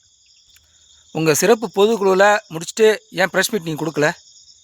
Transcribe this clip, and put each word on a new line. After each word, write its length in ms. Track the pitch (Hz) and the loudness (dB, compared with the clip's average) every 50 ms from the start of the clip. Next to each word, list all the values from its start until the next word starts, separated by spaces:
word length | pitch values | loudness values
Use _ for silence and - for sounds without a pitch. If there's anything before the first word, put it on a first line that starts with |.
| _ _ _ _ _ _ _ _ _ _ _ _ _ _ _ _ _ _ _ _ _ _ | _ _ _ _ _ _ _ _ _ _ _ _ _ _ _ _ _ _ _ _ _ _
உங்க 220 | - 160 160 160 147 | -8 -2 0 0 0
சிறப்பு 360 | - 190 185 240 220 233 185 - | 2 2 2 2 0 -2 -4 -2
பொதுக்குழுல 640 | 196 196 220 226 202 196 190 190 190 196 208 208 214 - - | 0 0 0 0 0 0 0 2 4 4 4 2 0 -4 -8
முடிச்சுட்டு 480 | 139 165 170 - - - 220 220 208 - - _ | -12 -12 -12 -10 -2 2 2 2 2 0 -6 _
ஏன் 200 | - 165 185 185 | -4 -4 -2 0
பிரஸ் 200 | - 185 185 - | 0 -2 -2 -2
மீட் 120 | - 202 | -4 -6
நீங்க 220 | 160 165 156 143 151 | -6 -8 -8 -6 -6
கொடுக்கல? 280 | 165 156 151 143 160 175 - _ - _ - _ - _ _ | -6 -2 -2 -2 -2 -2 -6 _ -20 _ -20 _ -20 _ _